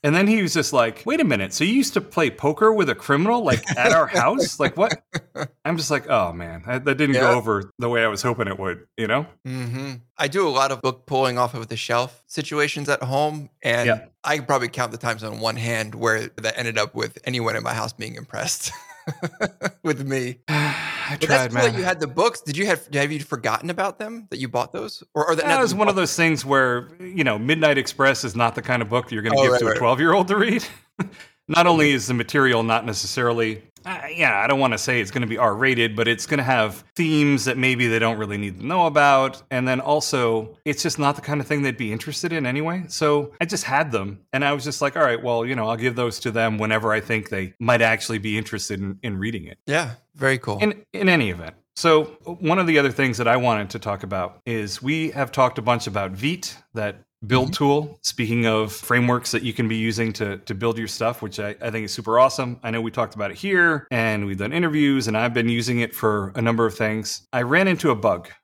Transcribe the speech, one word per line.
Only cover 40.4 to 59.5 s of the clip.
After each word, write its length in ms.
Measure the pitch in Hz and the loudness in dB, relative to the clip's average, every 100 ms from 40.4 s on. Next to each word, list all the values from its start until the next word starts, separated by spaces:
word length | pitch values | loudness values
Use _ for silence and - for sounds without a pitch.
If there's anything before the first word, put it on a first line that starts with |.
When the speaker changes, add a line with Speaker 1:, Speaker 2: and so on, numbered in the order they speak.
| 110 - | -2 -8
Speaker 1:
it's 180 | - 147 | -6 -4
just 160 | 170 - | -4 0
not 180 | 143 143 | 0 0
the 40 | |
kind 220 | - 147 | -4 -4
of 40 | 131 | -2
thing 140 | 151 | 0
they'd 160 | 139 123 | -2 -2
be 160 | 113 | -4
interested 400 | 110 - 147 170 | -6 -6 -6 -4
in 140 | 165 127 | -2 -2
anyway. 380 | 131 156 180 160 | -2 -2 -4 -6
So 460 | - 151 147 143 - | -2 2 2 0 -6
I 20 | |
just 200 | 170 196 | -4 -2
had 280 | - 131 156 | 0 0 0
them, 280 | 113 98 101 _ | -2 -4 -10 _
and 100 | 135 | -2
I 120 | 143 | 0
was 100 | 143 | -2
just 160 | 131 135 | -4 -2
like, 160 | 143 147 | -2 2
"All 60 | |
right, 180 | 147 117 | 2 2
well, 220 | 120 117 | 0 0
you 100 | 120 | 0
know, 140 | 131 110 | -2 -2
I'll 80 | 117 | 0
give 200 | 123 120 | -2 0
those 220 | 120 - | -4 -2
to 100 | 123 | -4
them 260 | 110 113 107 | 0 0 0
whenever 380 | 107 110 110 | 0 2 2
I 60 | 107 | 0
think 280 | 101 110 95 | 0 -4 -2
they 240 | 98 95 - | -6 -6 -4
might 220 | 117 120 | 2 4
actually 380 | 113 110 - 113 | 4 2 -2 -6
be 180 | 104 107 | -2 -4
interested 420 | 107 107 - 98 | -4 -8 -6 -6
in, 180 | 98 98 | -6 -6
in 160 | 120 98 | -8 -6
reading 260 | 104 113 | -6 -6
it." 140 | 80 - - | -12 -14 -4
Speaker 2:
Yeah, 300 | 147 151 113 _ | -2 -2 -10 _
very 240 | - 135 131 | -2 0 0
cool. 220 | - 101 | -2 -2
Speaker 1:
In, 200 | 214 202 _ | -2 -2 _
in 160 | 196 196 | -2 2
any 180 | 170 107 | 4 2
event. 280 | 87 80 - _ - | -4 -10 -18 _ -2
So 280 | 170 156 156 - | 4 4 4 -8
one 340 | - 175 175 180 | -14 -6 0 0
of 80 | 175 | 4
the 120 | 156 | 4
other 120 | 139 | 4
things 280 | 120 135 110 | 2 0 2
that 100 | 120 | 2
I 80 | 127 | 4
wanted 320 | 123 110 98 | 4 0 -2
to 80 | 117 | -8
talk 240 | 107 101 | -6 -6
about 380 | 101 95 90 - - | -6 -6 -6 -8 -6
is 340 | 113 104 - | -6 -6 -6
we 300 | 127 160 160 | -4 -2 -2
have 200 | 143 135 | -4 -4
talked 280 | - 127 123 | 2 0 2
a 40 | |
bunch 240 | 113 120 113 | 0 0 0
about 280 | 101 98 | -4 -6
Veet, 420 | 95 135 180 - - _ | -4 -4 -4 -8 -14 _
that 240 | 113 104 - _ _ 104 | -6 -6 -6 _ _ 0
build 200 | 127 131 | 2 2
Speaker 2:
Mm-hmm. 60 | |
Speaker 1:
tool. 440 | 180 143 143 151 - | 2 2 2 0 -8
Speaking 440 | - - 113 117 113 | -8 -4 -2 0 2
of 240 | 110 110 | 2 0
frameworks 600 | 104 - 123 123 123 - | -6 0 2 2 0 0
that 120 | 117 | -4
you 120 | 123 | -4